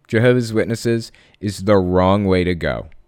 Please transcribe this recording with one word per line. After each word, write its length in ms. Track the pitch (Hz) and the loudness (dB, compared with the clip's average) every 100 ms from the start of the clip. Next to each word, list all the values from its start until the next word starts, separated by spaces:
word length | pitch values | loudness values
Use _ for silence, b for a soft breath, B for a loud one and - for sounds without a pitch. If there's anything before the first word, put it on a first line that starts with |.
| - | -4
Jehovah's 460 | 113 123 123 113 | 0 2 2 0
Witnesses 580 | 110 90 113 120 117 113 b b b | -2 -2 -4 -2 -4 -6 b b b
is 240 | 104 95 95 | -8 -4 0
the 100 | 101 | 2
wrong 480 | 90 90 92 101 | 2 2 4 2
way 220 | 98 92 87 | 2 0 0
to 100 | 85 | -2
go. 320 | 78 57 - - | -4 -6 -10 -20